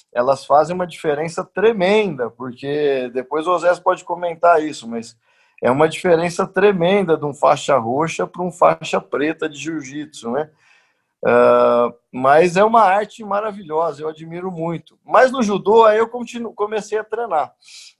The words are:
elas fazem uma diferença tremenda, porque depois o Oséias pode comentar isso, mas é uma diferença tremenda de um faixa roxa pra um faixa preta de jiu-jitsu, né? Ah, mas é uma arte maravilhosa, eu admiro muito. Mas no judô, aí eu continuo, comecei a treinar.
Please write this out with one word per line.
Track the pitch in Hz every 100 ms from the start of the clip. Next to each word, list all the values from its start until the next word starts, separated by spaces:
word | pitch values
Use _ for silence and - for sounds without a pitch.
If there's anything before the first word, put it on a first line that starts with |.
| _
elas | 120 127 135
fazem | - 143 151
uma | 180 180
diferença | - 160 143 165 185
tremenda, | - - 220 220 180 214 202 135 113
porque | 117 127 120 139 147 147 135 127
depois | 127 127 151 160
o |
Oséias | 175 170 170
pode | 185 175
comentar | - 175 175 165 170 165
isso, | 151 - 117
mas | 117 113 _ _ _ _ _
é | 117
uma | 135 160
diferença | - 185 165 175 170 190
tremenda | 190 208 190 170 202 170 151
de |
um | 147
faixa | 139 147 147 - 135
roxa | 113 135 160 - 180
pra | 175
um | 180
faixa | - 160 160 160 190
preta | - 127 151 160 156
de | 143
jiu-jitsu, | 151 156 131 147 151 - 117
né? | 131 156 _ _ _ _ _ _ _
Ah, | - 120 123 120 120 120 120 - _
mas | 127 131 151 180 180
é |
uma | 220 226
arte | 180 202 208 -
maravilhosa, | 208 202 220 202 160 156 165 143
eu | 156
admiro | 156 165 170 185
muito. | 170 165 160 - _
Mas | 143 190 262
no | 262
judô, | 208 196 151 226
aí | 220 214
eu | 226
continuo, | 240 233 240 220
comecei | - 208 214 208 214
a |
treinar. | 214 220 233 156 127 _ - - -